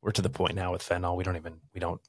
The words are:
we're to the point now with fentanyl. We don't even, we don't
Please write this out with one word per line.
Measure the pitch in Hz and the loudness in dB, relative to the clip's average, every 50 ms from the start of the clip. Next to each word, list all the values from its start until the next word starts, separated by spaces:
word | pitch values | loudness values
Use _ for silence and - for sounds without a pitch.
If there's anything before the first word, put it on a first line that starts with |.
| - | 0
we're | - 104 | 0 0
to | - 95 | 2 2
the | - | 0
point | - - 95 90 - | 2 2 2 2 2
now | 95 92 90 90 | 0 0 0 -2
with | 90 - | -2 0
fentanyl. | - 87 90 90 87 87 | 0 0 2 2 0 0
We | 90 92 | 0 0
don't | 92 90 | 0 -2
even, | 82 80 85 82 82 _ - _ | -2 -4 -8 -14 -14 _ -14 _
we | 95 | -4
don't | 85 85 85 80 _ | -2 -2 -2 -4 _